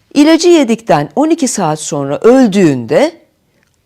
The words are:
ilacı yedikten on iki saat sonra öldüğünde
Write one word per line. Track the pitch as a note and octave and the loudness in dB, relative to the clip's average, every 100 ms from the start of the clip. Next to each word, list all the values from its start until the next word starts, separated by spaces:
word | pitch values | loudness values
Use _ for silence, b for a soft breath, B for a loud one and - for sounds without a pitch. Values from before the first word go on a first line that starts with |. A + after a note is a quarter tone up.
| b | b
ilacı | - D4 D#4+ F4 | 0 2 2 4
yedikten | E4+ A#3 A3+ - D#3 D3 - | 2 2 -2 -2 -2 -2 -4
on | D#4+ | -2
iki | E4 B3 | -2 -4
saat | - D#3+ D#3 | -4 -4 -6
sonra | - D3 C#3 D3 | -8 -8 -6 0
öldüğünde | A3 C4 A#3 G3 E3+ B2+ A#2 E3 D#4 - _ _ _ _ _ _ | 2 4 2 2 0 0 -2 -2 -2 -6 _ _ _ _ _ _